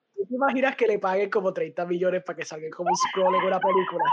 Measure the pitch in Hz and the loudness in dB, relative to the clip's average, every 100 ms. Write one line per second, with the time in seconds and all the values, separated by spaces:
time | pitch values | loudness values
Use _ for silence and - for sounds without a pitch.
0 | _ 202 196 247 269 254 262 262 226 208 | _ -8 -6 0 0 2 0 2 0 2
1 | 190 190 202 208 190 180 160 151 175 175 | 0 0 0 0 0 -2 -4 -4 -4 0
2 | 185 180 180 165 147 156 160 - 180 932 | 0 0 -4 -10 -10 -10 -12 -6 -2 0
3 | 1017 - 185 - - - - - 180 - | 0 2 2 4 2 2 2 2 0 0
4 | 988 | 2